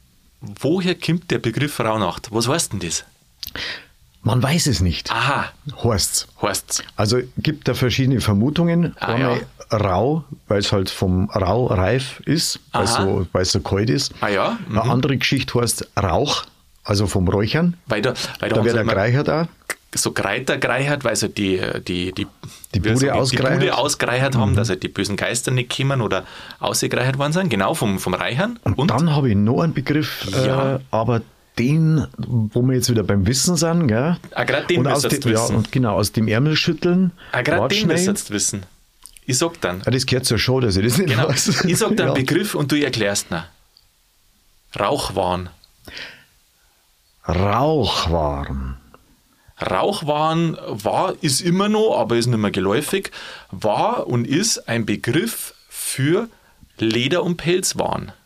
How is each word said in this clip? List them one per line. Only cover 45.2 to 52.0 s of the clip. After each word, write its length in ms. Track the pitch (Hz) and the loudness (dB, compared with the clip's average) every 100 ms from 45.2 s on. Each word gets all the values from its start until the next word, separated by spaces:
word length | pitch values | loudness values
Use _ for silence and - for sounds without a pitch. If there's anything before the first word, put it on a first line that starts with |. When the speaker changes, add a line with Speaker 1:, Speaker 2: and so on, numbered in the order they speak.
| 92 90 90 - _ _ - - - - _ _ _ _ _ _ _ _ _ _ - | 0 -2 -4 -14 _ _ -20 -16 -16 -18 _ _ _ _ _ _ _ _ _ _ -4
Speaker 2:
Rauchwahn. 1500 | 85 98 110 151 156 98 - 85 82 73 71 69 67 65 65 - - _ _ _ _ _ - | 0 0 2 2 2 0 -2 0 0 0 -2 -6 -6 -8 -12 -18 -20 _ _ _ _ _ -10
Speaker 1:
Rauchwahn 920 | 92 92 - 202 147 151 156 160 165 - - | -4 0 0 -2 -2 0 2 2 0 -4 -8
war, 480 | 117 104 117 185 - | -6 0 0 0 -2
ist 180 | 147 135 | -2 0
immer 280 | 175 185 202 | 0 2 2
noch, 280 | 214 220 - | 2 2 2